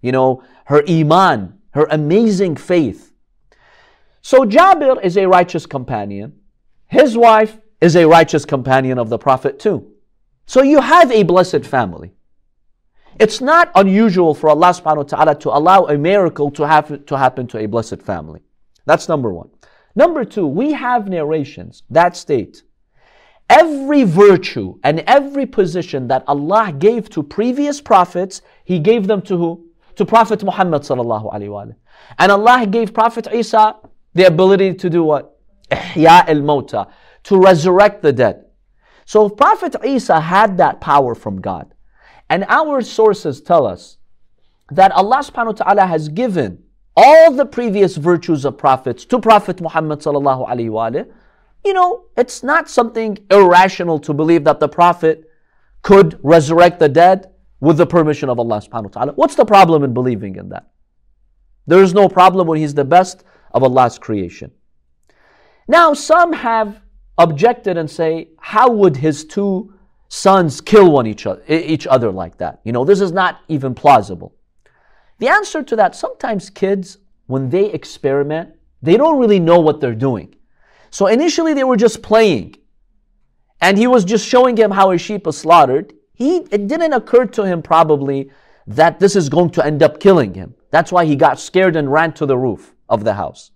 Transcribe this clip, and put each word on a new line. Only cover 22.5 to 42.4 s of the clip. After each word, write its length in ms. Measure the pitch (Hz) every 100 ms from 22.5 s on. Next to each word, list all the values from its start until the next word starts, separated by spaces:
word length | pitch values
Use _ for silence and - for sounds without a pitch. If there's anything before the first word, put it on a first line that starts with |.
| _ _ _ _ _ _ _ _ _ _
every 540 | 254 330 285 269 294
virtue 760 | 226 160 208 185 - 127 95 - 139
and 160 | 160
every 440 | 156 262 277 277 269
position 640 | 247 185 175 160 139 123
that 160 | 127 -
Allah 440 | 143 147 208 208
gave 380 | 139 190 240 226
to 120 | -
previous 600 | 143 - 240 254 294 294
prophets, 600 | - 202 175 175 190 - _ _
He 160 | - 180
gave 260 | 156 233 190
them 160 | 208
to 140 | - 180
who? 300 | 170 170 _ _ _ -
To 80 | 190
Prophet 360 | 220 220 220
Muhammad 400 | 196 190 185 151
sallallahu 480 | - 127 120 107 107
alaihi 160 | 104 101
wasallam. 260 | 101 110 113 _ _ _ -
And 140 | 190
Allah 340 | 202 220 247 220
gave 280 | 226 226
Prophet 340 | - 226 233 226
Isa 440 | 233 226 226 214 - _ _ _
the 120 | 165 185
ability 500 | 165 185 196 190 185
to 140 | 185
do 140 | 170
what? 340 | 156 147 - _ _ _ _
Ihya 600 | - - - 160 175 170
al-mauta, 600 | 156 147 143 - 110 95 _ _ _
to 140 | - 190
resurrect 640 | 190 170 175 180 208 202
the 120 | 156
dead. 320 | 127 113 - _ _ _ _ _ _ -
So 240 | 214 208
Prophet 460 | 208 294 427 349 - 254
Isa 340 | 269 - 165
had 360 | 160 185 220 185
that 240 | 151 -
power 320 | - 147 127
from 280 | 113 107 95
God. 340 | 95 90 - _ _ _ _ _ _
And 160 | 165